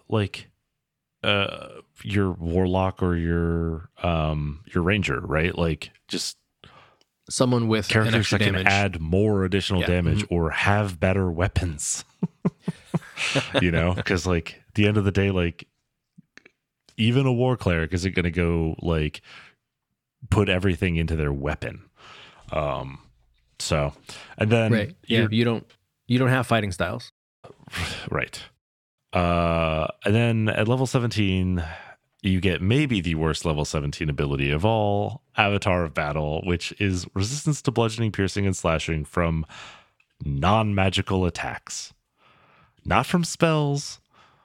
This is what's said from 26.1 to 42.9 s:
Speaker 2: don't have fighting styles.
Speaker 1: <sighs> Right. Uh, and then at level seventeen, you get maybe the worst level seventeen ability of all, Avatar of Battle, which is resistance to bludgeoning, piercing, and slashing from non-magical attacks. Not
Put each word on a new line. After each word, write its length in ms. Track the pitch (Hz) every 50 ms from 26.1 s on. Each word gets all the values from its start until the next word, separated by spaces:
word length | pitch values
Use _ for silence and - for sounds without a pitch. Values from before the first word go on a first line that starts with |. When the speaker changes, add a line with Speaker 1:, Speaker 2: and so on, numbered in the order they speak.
| 123 123
Speaker 2:
don't 100 | 131 123
have 180 | 127 131 123
fighting 260 | - 117 113 107 101 87
styles. 380 | - 90 87 110 120 - - - _ _ _ _ _ -
Speaker 1:
<sighs> 60 | - - _ _ - - - 87 - - - - -
Right. 320 | - 73 64 - - - - - _ _ _ _ _ _ _ _ _ _ _ _ -
Uh, 720 | 90 87 87 87 85 85 85 82 82 82 80 80 78 80 - - _ -
and 100 | 101 101
then 340 | 113 120 117 117 113 110 107
at 180 | - - 107 107
level 180 | 123 131 131
seventeen, 800 | 123 - 135 117 120 101 104 107 98 92 92 92 92 92 87 85 80 80 - - - - - _ _ _ _ -
you 180 | 101 92 92
get 200 | 85 98 87 -
maybe 400 | 90 95 117 139 156 139 123 101
the 140 | 80 87 82
worst 300 | 78 80 80 76 - -
level 200 | 87 78 73 76
seventeen 460 | - - 80 71 71 71 - 87 78
ability 400 | 71 67 76 69 69 67 69 69
of 140 | 71 76 82
all, 580 | 110 113 110 107 104 101 101 104 104 107 127 _ _ _
Avatar 480 | - 107 101 101 101 - 101 90 90 87
of 100 | 78 71
Battle, 480 | 82 80 73 73 78 76 76 76 80 -
which 300 | - 87 85 - - - -
is 260 | 104 98 95 90 87 - -
resistance 480 | 98 98 107 135 147 - 160 151 - -
to 80 | -
bludgeoning, 420 | 117 - 117 113 107 113 117 110 98
piercing, 320 | - 98 92 - - 98
and 120 | 98 92
slashing 480 | - - 87 80 78 - - 82 78 73
from 420 | - - - 87 82 82 80 78 - - - - - - - - _ _ _ _ _ _ _ -
non-magical 1000 | 71 69 67 71 87 104 110 113 107 101 98 95 98 92 - 95 - 98 92 92
attacks. 680 | 87 - - - 64 60 - - - - - - - - _ _ _ _ _ _ _ _ _ _ _ _ _ _ _ _ _ -
Not 200 | -